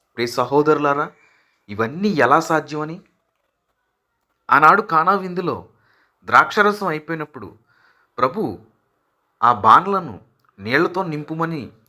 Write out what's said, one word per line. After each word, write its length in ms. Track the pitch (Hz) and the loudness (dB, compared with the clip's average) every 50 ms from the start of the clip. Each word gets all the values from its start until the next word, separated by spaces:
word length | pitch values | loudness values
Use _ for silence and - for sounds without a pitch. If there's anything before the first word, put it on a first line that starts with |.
| _ _ _ | _ _ _
ప్రియ 120 | - 120 120 | -6 -6 -4
సహోదరులారా, 840 | - 135 123 123 135 147 147 156 151 143 147 143 143 143 156 175 - _ _ _ _ _ _ _ _ _ _ - | -2 -4 -2 0 2 2 2 2 2 2 0 0 -2 -2 -4 -6 -10 _ _ _ _ _ _ _ _ _ _ -12
ఇవన్నీ 380 | 104 98 113 113 143 175 - 214 | -6 -6 -4 -4 -4 -4 -4 -2
ఎలా 320 | 180 147 127 120 143 160 | 0 2 4 4 4 2
సాధ్యమని? 600 | 160 - 165 156 151 - 151 151 151 156 165 190 - _ _ _ _ _ _ _ _ _ _ _ _ _ _ _ _ _ _ _ _ _ _ _ _ _ _ _ _ - | 2 0 -2 -4 -4 -6 -8 -10 -10 -10 -12 -16 -20 _ _ _ _ _ _ _ _ _ _ _ _ _ _ _ _ _ _ _ _ _ _ _ _ _ _ _ _ 0
ఆనాడు 300 | 120 139 151 156 180 202 | 2 6 6 6 6 6
కానా 300 | 214 - 170 156 160 180 | 2 0 0 0 2 2
విందులో 580 | 196 196 190 185 175 185 180 160 120 90 90 - _ _ _ _ _ _ _ _ _ _ _ | 0 0 -2 -6 -6 -6 -6 -6 -6 -8 -10 -16 _ _ _ _ _ _ _ _ _ _ _
ద్రాక్షరసం 640 | 113 117 131 151 180 - 214 202 208 202 208 202 180 | 2 4 4 4 4 2 0 0 0 0 -2 -4 -6
అయిపోయినప్పుడు 680 | 156 156 151 - 165 160 151 147 - 131 104 85 - _ _ _ _ _ _ _ _ _ _ _ _ - | -6 -6 -8 -8 -10 -10 -10 -12 -14 -16 -18 -18 -20 _ _ _ _ _ _ _ _ _ _ _ _ -2
ప్రభు 420 | 123 131 170 214 196 127 90 - - _ _ _ _ _ _ _ _ _ _ _ _ _ _ _ 113 | -2 -2 -2 -4 -6 -6 -6 -10 -14 _ _ _ _ _ _ _ _ _ _ _ _ _ _ _ 2
ఆ 100 | 120 117 | 2 2
బాణలను 680 | 104 98 110 117 147 180 196 202 190 175 135 98 - - _ _ _ _ _ _ - | 4 6 6 6 6 6 2 -2 -4 -4 -6 -12 -16 -20 _ _ _ _ _ _ -14
నీళ్లతో 440 | 98 110 127 147 175 180 180 185 185 | -6 -2 0 0 0 0 -2 -6 -6
నింపుమని 680 | 165 151 147 147 - 160 160 165 165 165 151 110 104 - _ _ | -6 -6 -8 -8 -10 -8 -6 -6 -6 -6 -8 -12 -14 -18 _ _